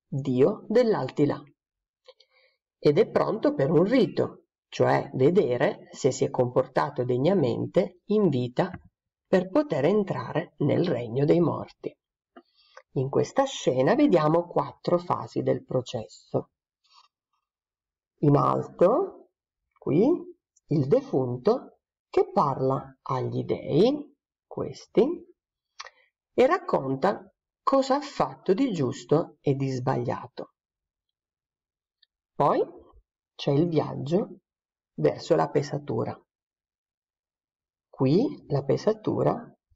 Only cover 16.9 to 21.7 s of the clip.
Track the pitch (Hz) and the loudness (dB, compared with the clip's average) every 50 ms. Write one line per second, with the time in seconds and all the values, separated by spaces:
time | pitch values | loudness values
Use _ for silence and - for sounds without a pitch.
16.9 | _ - _ _ _ _ _ _ _ _ _ _ _ _ _ _ _ _ _ _ | _ -20 _ _ _ _ _ _ _ _ _ _ _ _ _ _ _ _ _ _
17.9 | _ _ _ _ _ - - 147 143 139 135 135 131 131 131 - - - 170 185 | _ _ _ _ _ -2 2 4 4 4 4 2 0 0 -4 -6 -2 2 2 4
18.9 | 240 311 392 - - - - _ _ _ _ _ _ _ _ _ _ _ - - | 4 2 0 -2 -6 -14 -20 _ _ _ _ _ _ _ _ _ _ _ -6 -2
19.9 | 135 160 214 277 349 - - - - _ _ _ _ _ _ - 147 160 131 131 | 2 2 4 4 2 0 -2 -12 -20 _ _ _ _ _ _ -2 0 0 0 2
20.9 | 185 262 269 - - 147 131 123 123 123 - 202 233 269 - - | 2 0 0 0 -2 -2 -2 -2 -4 -2 0 0 0 0 -2 -12